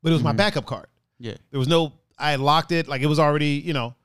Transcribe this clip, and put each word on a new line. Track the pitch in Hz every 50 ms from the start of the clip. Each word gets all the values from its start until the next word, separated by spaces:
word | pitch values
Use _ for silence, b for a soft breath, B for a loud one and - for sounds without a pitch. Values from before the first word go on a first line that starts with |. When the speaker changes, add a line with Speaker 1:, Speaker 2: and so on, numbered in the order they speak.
Speaker 1:
But | - 160
it | 165
was | 151 123
my | 160
Speaker 2:
Mm-hmm. | 127
Speaker 1:
backup | 113 202 208 - 151 110
card. | - 131 98 76 _ _ _ _ _ _ _
Speaker 2:
Yeah. | 123 113 - - _ _
Speaker 1:
There | - 139
was | 127
no, | 135 170 165 165 151 - _ _ _ _
I | - 139 151
had | 147 135
locked | 135 143 147 160 160 -
it. | 170 165 160
Like, | - 147 131
it | 131
was | 151 151 147
already, | 156 147 147 151 151 147 143 143 143
you | 170 160
know. | 135 117 120 127 _